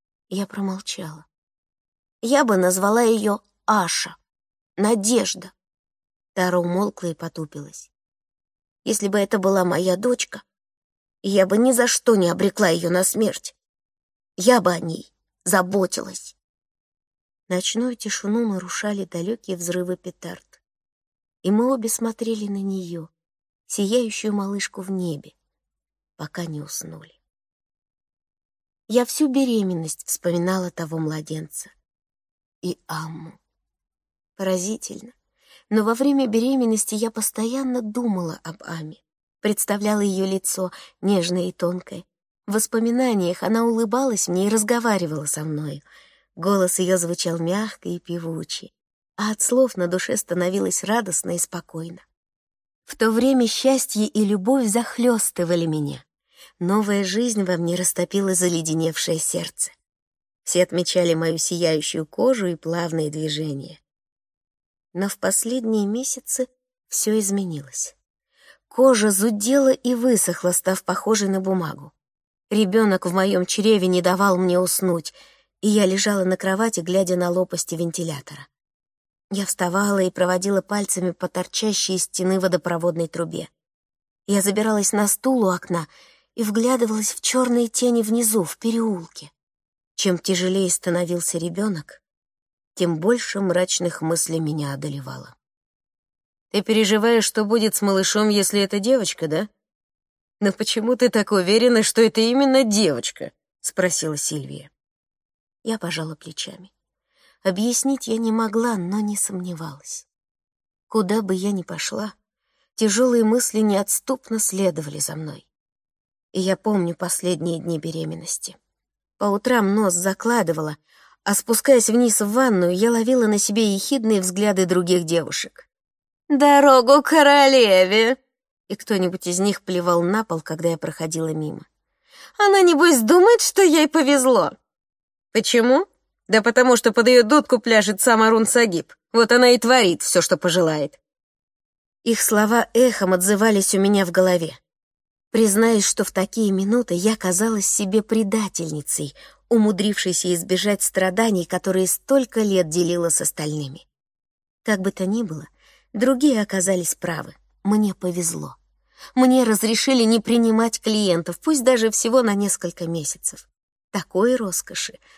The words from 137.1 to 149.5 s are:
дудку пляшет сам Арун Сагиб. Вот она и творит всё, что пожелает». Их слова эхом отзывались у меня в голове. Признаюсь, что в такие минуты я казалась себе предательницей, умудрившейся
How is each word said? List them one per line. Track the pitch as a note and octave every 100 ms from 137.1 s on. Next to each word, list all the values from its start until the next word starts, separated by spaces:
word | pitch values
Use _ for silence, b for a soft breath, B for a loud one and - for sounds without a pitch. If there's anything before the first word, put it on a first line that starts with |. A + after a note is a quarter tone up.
| B3+
дудку | A3 D4 D4 B3
пляшет | A#3 A3 G3+ G3+
сам | - A3
Арун | A3 A3+ G#3+
Сагиб. | B3 A3+ E3+ - - _
Вот | A3+ A3+
она | A#3+ B3
и | B3
творит | A#3 B3+ G3 D#3+
всё, | - F3+
что | - F3
пожелает». | F3+ E3+ E3 D3+ C#3 - _ _ _ _ _ _ _ _ _ _
Их | A#3 A3+
слова | - G#3 G#3+ A#3 -
эхом | A#3 B3+ - F#3
отзывались | F#3 F#3 G3+ A3 G#3 F#3+ G3
у |
меня | G3 G3+ F3+
в |
голове. | F3+ F#3 F3+ D#3+ - _ _ _ _ _ _ _
Признаюсь, | - A3 G3 A3+ A3 G3
что | -
в | G3
такие | - F#3+ - G#3
минуты | F#3+ G3 A#3+ A#3+ F3
я | G3+ A3
казалась | F#3 F3 A3 A3 -
себе | - G3+ G#3+
предательницей, | G#3 A3 G#3 A3 G#3 - E3 D3+ - - D3 B B B
умудрившейся | _